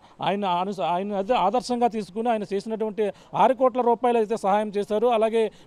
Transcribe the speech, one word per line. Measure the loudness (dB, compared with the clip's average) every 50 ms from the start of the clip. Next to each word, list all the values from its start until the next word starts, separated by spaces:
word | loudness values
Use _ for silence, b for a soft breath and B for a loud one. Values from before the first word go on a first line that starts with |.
| B B B B
ఆయన | -4 -2 -2 -2 -2
అనుస-, | -2 -2 -2 -2 -4 -4 -4
ఆయన | -2 -2 -2 -2 -4 -4 -4
అదే | -4 -2 0 0
ఆదర్శంగా | 2 2 2 0 0 -2 -2 -2 0 0 0
తీసుకుని | 0 -2 -8 -8 -8 -4 -2 -2
ఆయన | -2 -2 -2 -4 -6
చేసినటువంటి | -6 -6 -6 -6 -6 -6 -6 -4 -2 -4 -4 B B B B 2
ఆరు | 4 4 4 4
కోట్ల | 4 2 2 2 2
రూపాయలు | 2 2 2 2 2 2 2 2
అయితే | 2 0 -2 -2
సహాయం | 0 2 2 2 0 -2
చేశారు. | -4 -4 -4 -2 0 0 2 2
అలాగే | 2 2 2 2 2 0 0 0 B B B